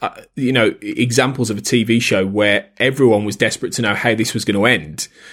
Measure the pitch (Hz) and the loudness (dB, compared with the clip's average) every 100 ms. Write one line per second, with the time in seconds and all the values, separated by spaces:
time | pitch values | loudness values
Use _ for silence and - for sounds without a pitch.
0 | 113 - - - 127 131 107 - 104 - | -10 -10 -16 -4 0 2 2 0 -6 -2
1 | 117 127 127 135 113 101 - 123 113 117 | 0 2 0 -2 -4 -4 0 0 2 0
2 | - 101 95 104 104 101 - - 127 135 | 2 0 0 0 2 0 -2 -2 -2 4
3 | 127 104 104 98 110 - - - 113 101 | 4 4 0 -2 -2 -2 -6 -2 -2 0
4 | 123 110 110 113 110 101 113 113 76 76 | 0 0 -2 -2 -2 0 2 0 -2 -12
5 | - _ - | -12 _ -20